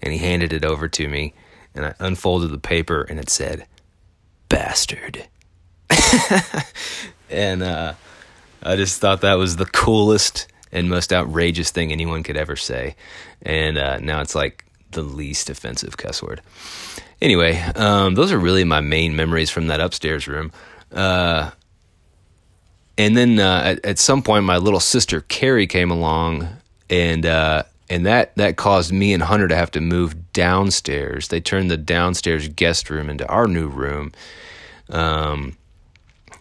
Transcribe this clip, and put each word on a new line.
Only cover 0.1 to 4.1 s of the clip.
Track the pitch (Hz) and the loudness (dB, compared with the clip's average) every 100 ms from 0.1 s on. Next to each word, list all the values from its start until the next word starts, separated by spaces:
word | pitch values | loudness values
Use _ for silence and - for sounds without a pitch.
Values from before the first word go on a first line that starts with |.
he | 80 | -4
handed | 87 87 82 | -2 0 0
it | 80 | -2
over | 78 76 80 | -2 -2 -4
to | - 73 | -4 -4
me, | 71 73 - _ - _ | -4 -6 -10 _ -20 _
and | - 76 | -10 -8
I | - | -6
unfolded | 92 92 92 90 82 | -6 -2 0 0 0
the | 71 | -4
paper, | - 85 80 78 | -2 -2 0 -4
and | - 78 | -4 -8
it | 71 | -4
said, | - 67 78 - _ _ _ _ | -4 -4 -8 -14 _ _ _ _